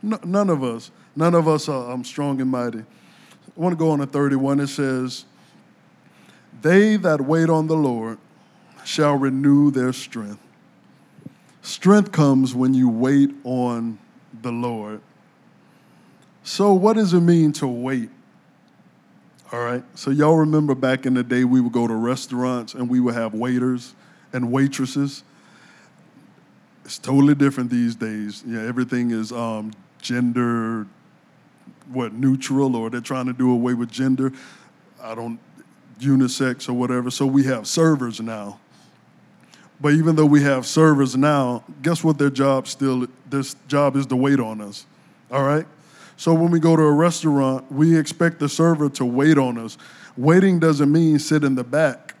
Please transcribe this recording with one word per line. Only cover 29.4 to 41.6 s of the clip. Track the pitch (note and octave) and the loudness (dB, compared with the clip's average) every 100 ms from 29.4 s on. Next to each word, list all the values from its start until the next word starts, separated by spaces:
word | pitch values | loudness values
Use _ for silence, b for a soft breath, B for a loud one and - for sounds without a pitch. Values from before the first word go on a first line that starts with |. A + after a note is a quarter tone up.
| A#2 A2 G#2+ G#2+ _ _ | -8 -8 -10 -14 _ _
gender, | - B2 B2 A#2+ A#2+ A#2 A2+ A2+ G#2 _ _ _ _ _ _ _ - _ - | -6 -2 0 0 0 -2 -4 -6 -10 _ _ _ _ _ _ _ -20 _ -10
what, | B2+ A#2 | -8 -6
neutral, | A2 C3+ C3+ - C3+ C3+ | -2 0 0 0 0 0
or | A#2+ A2+ | 0 -4
they're | A#2+ | -8
trying | A2+ C3 B2+ | -8 -6 -6
to | |
do | B2 B2+ | 0 2
away | A#2+ B2 | 2 0
with | B2 A#2 | -2 -4
gender. | B2 C3 C3 C3 C3 B B B _ _ _ | -4 -2 0 -2 -6 B B B _ _ _
I | A#2 | -14
don't, | A2+ A#2 A#2 _ _ - _ _ - | -12 -12 -12 _ _ -20 _ _ -6
unisex | C3 C3+ B2+ - C3 B2+ - | 2 2 2 0 -4 -4 -6
or | |
whatever. | B2 B2 B2 B2 | -4 -2 -2 -4
So | A#2+ C#3 | -2 0
we | C#3 | 2
have | C3+ B2 G#2 | 2 -2 -4
servers | - D#3+ D3 A#2+ G#2 | 2 2 2 -2 -8
now. | A2+ A2 G2+ F#2+ _ b b b _ _ _ _ _ b b _ | -10 -10 -12 -16 _ b b b _ _ _ _ _ b b _
But | D3 | 2
even | D3+ D#3+ D#3 | 2 4 4
though | |
we | D3+ D3 | 6 6
have | C#3+ C3+ A#2+ | 4 0 -2
servers | - D#3+ C#3+ C3+ | 4 4 4 2
now, | B2+ D3 D3 B2+ B2 | 2 2 2 0 -4